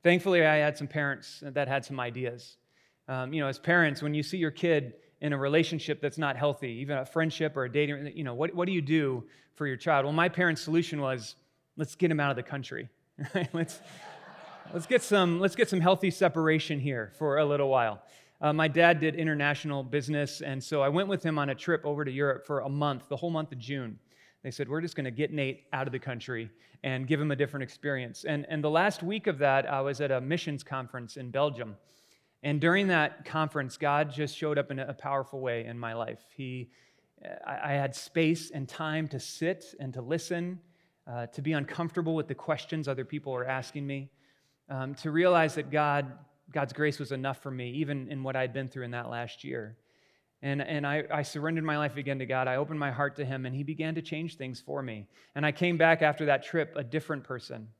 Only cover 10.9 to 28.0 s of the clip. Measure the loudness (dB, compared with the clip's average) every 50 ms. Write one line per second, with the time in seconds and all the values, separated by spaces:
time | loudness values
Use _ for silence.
10.9 | -2 -2 -2 -2 -2 -4 -6 -12 -16 _ _ _ _ _ _ _ _ -6 -6 -6
11.9 | 0 2 2 2 4 2 2 0 0 -2 -4 -6 -8 -8 -8 -8 -10 -10 -10 -12
12.9 | _ _ _ _ _ -10 -10 -4 -2 -2 -2 0 0 -2 -2 -2 -4 -16 -18 -20
13.9 | -20 -18 -18 -18 -18 -18 -20 -20 -20 -20 -18 -18 -18 -18 -16 -8 -8 -8 0 4
14.9 | 4 4 4 6 6 6 6 6 4 4 2 2 4 4 2 4 4 6 6 6
15.9 | 6 6 4 0 4 4 4 4 4 4 4 4 4 4 2 0 -2 -2 0 -2
16.9 | -2 -2 -4 -8 -6 -2 0 2 4 4 4 4 4 2 4 4 4 4 4 2
17.9 | 0 -4 -14 -20 -20 -20 -20 _ _ _ 0 2 4 4 2 4 6 8 8 8
18.9 | 8 6 2 0 2 0 0 0 2 2 2 2 0 0 -4 -4 -4 -4 -4 -2
19.9 | -2 -2 0 0 0 0 0 -2 -4 -8 -6 -6 -6 -6 -4 -2 2 2 4 4
20.9 | 4 2 2 2 0 0 0 0 0 0 0 0 -2 -4 0 0 0 0 0 -2
21.9 | -2 -2 -2 -4 -2 0 2 0 0 -2 -2 -4 -4 -2 -2 -2 -2 0 0 0
22.9 | 0 -2 -6 _ -6 -4 -2 -2 -2 -2 -4 -4 -8 -12 -8 -6 -6 -6 -6 -8
23.9 | -10 -14 _ _ _ _ -20 _ _ _ -12 -10 -6 -6 -4 -4 -2 -4 -4 -4
24.9 | -4 -4 -6 -4 -2 -2 -2 -2 0 -2 -2 -2 -4 -8 _ _ -4 -4 -4 -4
25.9 | -4 -6 -6 -6 -8 -8 -8 -8 -6 -8 -8 -10 _ _ _ _ _ _ -4 -4
26.9 | -4 -4 0 0 0 2 2 0 2 0 0 -2 -2 -8 -8 -8 -10 -6 -4 -4
27.9 | -4 -4